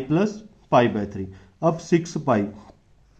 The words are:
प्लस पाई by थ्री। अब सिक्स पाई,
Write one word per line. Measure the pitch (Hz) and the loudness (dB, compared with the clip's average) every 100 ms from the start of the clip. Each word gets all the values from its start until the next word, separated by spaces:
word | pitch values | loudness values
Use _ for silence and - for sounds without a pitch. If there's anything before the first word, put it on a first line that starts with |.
प्लस | 135 160 214 - - _ _ | 2 0 0 -4 -16 _ _
पाई | 135 120 | 2 4
by | 104 101 | 0 -4
थ्री। | 101 92 - - _ | -6 -10 -12 -20 _
अब | 160 165 | -2 -2
सिक्स | - 170 165 160 | 2 0 0 -4
पाई, | 143 113 101 - - - _ _ _ _ | 0 0 0 -6 -20 -20 _ _ _ _